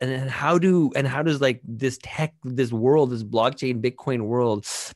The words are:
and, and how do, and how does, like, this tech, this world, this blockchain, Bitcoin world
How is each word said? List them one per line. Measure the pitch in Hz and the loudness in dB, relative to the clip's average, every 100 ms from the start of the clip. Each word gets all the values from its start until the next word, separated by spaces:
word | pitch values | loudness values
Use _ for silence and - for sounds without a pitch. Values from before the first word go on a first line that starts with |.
and, | 127 | -6
and | 131 135 | -4 -6
how | 123 143 175 | -4 0 2
do, | 185 180 143 | 4 4 4
and | 139 135 | 2 -2
how | 135 | 0
does, | 160 143 | 0 2
like, | 135 120 | 0 0
this | - 113 131 - | -6 -4 -4 -4
tech, | - - 156 - | -10 -6 -6 -6
this | 131 127 123 | -8 -2 -2
world, | 113 123 151 131 | 2 4 4 4
this | 120 | -2
blockchain, | 104 113 120 139 131 120 | -2 0 0 0 -4 -2
Bitcoin | 123 123 - 123 | -4 -4 -4 -4
world | 107 123 120 104 - - - | -2 0 0 0 -4 -10 -12